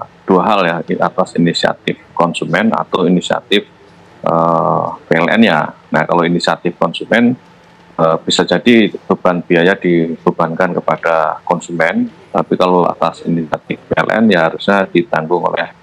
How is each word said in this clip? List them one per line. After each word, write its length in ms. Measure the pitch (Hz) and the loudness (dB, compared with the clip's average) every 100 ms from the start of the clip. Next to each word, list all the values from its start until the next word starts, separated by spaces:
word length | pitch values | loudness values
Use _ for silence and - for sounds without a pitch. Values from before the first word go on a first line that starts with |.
| - - - | -10 -12 0
dua 240 | 92 92 | 2 2
hal 100 | 101 87 | 2 0
ya, 120 | 85 82 90 | -2 -4 -2
atas 400 | 87 - 90 - | -2 -2 -4 0
inisiatif 600 | 85 - - - - 73 - - | 0 0 -2 -2 -6 -8 -10 -2
konsumen 560 | 82 80 78 87 113 | -2 -2 -4 0 0
atau 320 | - - 95 87 | -2 -2 -2 2
inisiatif, 640 | 90 - - - 101 - - - - - - - | 0 0 -4 0 -2 -2 -20 -20 -20 -20 -8 -2
eh, 600 | 82 82 82 82 80 82 82 - | 0 2 2 0 0 -2 -8 -2
P 40 | |
L 160 | 82 82 | 0 2
N-nya. 480 | 104 110 78 78 - - | 4 4 2 -2 -8 -4
Nah, 100 | 78 78 | -2 0
kalau 160 | 85 87 | 0 2
inisiatif 480 | 87 - 82 - - | 0 -2 -2 -4 -4
konsumen, 560 | 85 - - 110 120 127 - - - - - - | -4 -4 -2 2 2 0 -8 -20 -20 -20 -16 -2
eh, 160 | 80 80 - | 0 0 -2
bisa 240 | - 90 | -2 0
jadi 400 | 87 120 117 101 - - | 0 4 4 4 -2 -4
beban 400 | 95 - 90 - | -2 0 -2 0
biaya 320 | 85 85 98 | 2 2 2
dibebankan 960 | 92 85 82 80 87 85 85 82 92 | 0 0 0 -2 -4 -2 -4 -2 -2
kepada 640 | 87 - 78 82 80 78 82 - | -2 -4 -2 0 0 0 -4 -4
konsumen, 640 | 87 - 85 82 110 123 - - | -4 -4 -2 0 0 -4 -6 -8
tapi 240 | - - 90 | -6 -2 0
kalau 320 | 92 90 85 | 2 2 2
atas 320 | - 82 - - | 0 -4 -4 -4
inisiatif 480 | 85 78 78 - - | -4 -4 -8 -8 -12
P 140 | - | -6
L 160 | - - | -2 0
N 160 | 110 113 | 2 4
ya 160 | 90 80 | 4 2
harusnya 400 | 92 - 101 95 | -2 0 0 2
ditanggung 560 | 87 87 80 80 87 85 | 0 0 -2 -2 -2 -2
oleh 240 | 82 85 - | -4 -8 -10